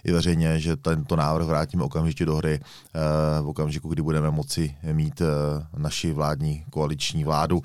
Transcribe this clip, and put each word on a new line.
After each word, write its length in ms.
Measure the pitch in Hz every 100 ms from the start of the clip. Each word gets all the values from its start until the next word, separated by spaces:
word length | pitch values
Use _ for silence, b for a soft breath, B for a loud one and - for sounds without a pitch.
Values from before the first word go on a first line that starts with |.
i 80 | -
veřejně, 480 | 85 85 82 80 80
že 160 | 82 76
tento 400 | 85 78 71 82
návrh 300 | 73 80 82
vrátíme 360 | 78 78 87
okamžitě 420 | 71 80 80 71
do 120 | 80 78
hry, 240 | 78 73
eh, 800 | - - - 80 78 78 78 78
v 60 | 73
okamžiku, 400 | 76 76 73 80
kdy 140 | 80
budeme 280 | 78 78 78
moci 460 | 76 71 - 78 71 80
mít, 280 | 78 76 78
eh, 60 | 82 73 73 76 78 76
naši 360 | 76 - 85
vládní 520 | 73 73 73 78 76 -
koaliční 540 | 78 76 71 - 80
vládu. 380 | 76 76 78 87